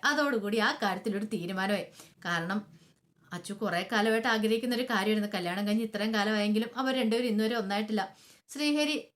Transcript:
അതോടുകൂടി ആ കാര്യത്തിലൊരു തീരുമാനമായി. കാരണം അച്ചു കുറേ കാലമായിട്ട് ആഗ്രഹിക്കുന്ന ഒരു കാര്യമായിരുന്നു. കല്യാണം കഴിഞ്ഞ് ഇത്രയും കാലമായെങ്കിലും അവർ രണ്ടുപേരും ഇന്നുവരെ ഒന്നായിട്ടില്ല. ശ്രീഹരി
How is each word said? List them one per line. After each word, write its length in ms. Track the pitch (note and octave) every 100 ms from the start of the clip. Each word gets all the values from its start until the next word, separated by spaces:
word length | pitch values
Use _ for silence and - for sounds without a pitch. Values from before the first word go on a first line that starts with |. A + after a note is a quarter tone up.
അതോടുകൂടി 540 | C#4 D4+ C#4+ A3+ G3+ G#3+
ആ 120 | A3+
കാര്യത്തിലൊരു 520 | D4+ G3+ F#3 A3 G3
തീരുമാനമായി. 600 | G#3+ G#3 F3 F#3+ F#3+ G3 - - - _
കാരണം 360 | E3+ E3+ E3+ G#3 - - - _ _ _ -
അച്ചു 200 | F3 F#3
കുറേ 280 | G#3 G#3 F3
കാലമായിട്ട് 460 | F#3+ A3 A3 A3+ A#3
ആഗ്രഹിക്കുന്ന 460 | A3 G#3+ A3+ B3 A#3+
ഒരു 60 |
കാര്യമായിരുന്നു. 460 | B3 G#3 G#3 G#3+ G#3
കല്യാണം 340 | F#3+ F3 F#3
കഴിഞ്ഞ് 200 | G#3 A3
ഇത്രയും 300 | A3 G3+ A3
കാലമായെങ്കിലും 560 | A3 G#3 G#3+ G#3 G#3+ A#3 B3
അവർ 160 | C4 B3+
രണ്ടുപേരും 320 | A3 A#3 B3
ഇന്നുവരെ 280 | G#3 A3 A#3
ഒന്നായിട്ടില്ല. 460 | F#3+ G3+ G#3+ G#3 - - - - -
ശ്രീഹരി 460 | C#4 D4 D4 D4+ D4+ -